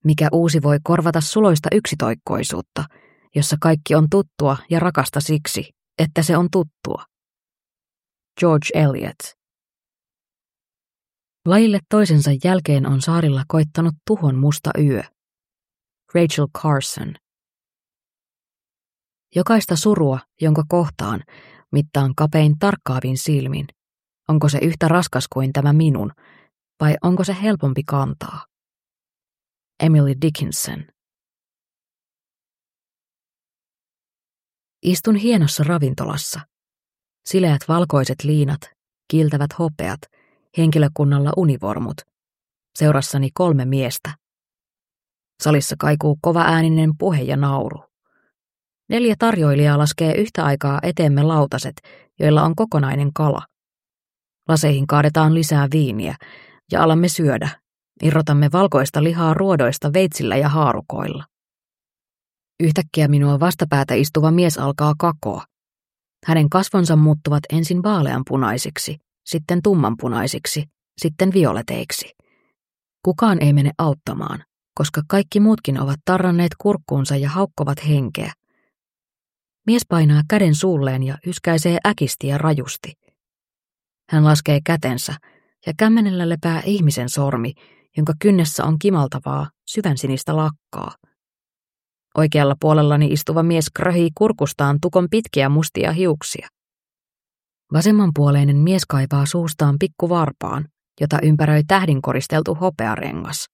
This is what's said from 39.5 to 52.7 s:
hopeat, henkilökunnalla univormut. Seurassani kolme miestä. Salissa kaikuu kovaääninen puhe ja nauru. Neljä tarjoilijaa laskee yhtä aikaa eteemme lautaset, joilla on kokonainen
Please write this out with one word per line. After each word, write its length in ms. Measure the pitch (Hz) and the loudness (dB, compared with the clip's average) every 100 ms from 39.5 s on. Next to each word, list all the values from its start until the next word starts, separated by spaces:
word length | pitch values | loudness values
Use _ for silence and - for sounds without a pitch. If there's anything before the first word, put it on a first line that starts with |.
| - | -4
hopeat, 420 | 165 151 87 139 - _ _ _ _ - | -6 -4 -8 -10 -16 _ _ _ _ 0
henkilökunnalla 720 | 160 156 147 151 143 143 143 - | 2 4 0 2 0 2 0 0
univormut. 600 | 165 135 95 - 120 - _ _ _ _ _ _ _ | 0 0 -4 -6 -8 -10 _ _ _ _ _ _ _
Seurassani 540 | - 151 147 135 143 135 | -2 2 2 -2 -4 -4
kolme 300 | - 180 143 | -2 0 0
miestä. 500 | 127 135 123 - 156 - _ _ _ _ _ _ _ _ _ _ _ _ | 0 -2 -4 -6 -12 -16 _ _ _ _ _ _ _ _ _ _ _ _
Salissa 340 | 151 147 - 147 | 0 0 -2 -4
kaikuu 400 | 147 151 151 151 | -2 0 0 0
kovaääninen 680 | 170 170 165 165 160 160 160 156 | 0 0 2 2 2 2 2 0
puhe 240 | 185 151 | -2 -2
ja 140 | 131 139 | -2 -2
nauru. 480 | 139 135 - 151 _ _ _ _ _ _ _ _ _ _ _ | -2 -2 -6 -10 _ _ _ _ _ _ _ _ _ _ _
Neljä 260 | 226 240 208 | 0 0 2
tarjoilijaa 600 | 226 202 151 143 147 147 | 0 2 2 4 4 2
laskee 360 | 151 - 160 | 0 0 0
yhtä 300 | - 220 - | 0 -2 -2
aikaa 340 | 147 139 143 143 | -2 0 -2 -2
eteemme 400 | 175 165 156 139 | -4 0 2 4
lautaset, 520 | 151 160 139 131 127 - - - _ - | 2 2 0 -2 -8 -14 -20 -20 _ -2
joilla 240 | 156 151 | 2 4
on 140 | 156 160 | 2 0
kokonainen 560 | 220 | -2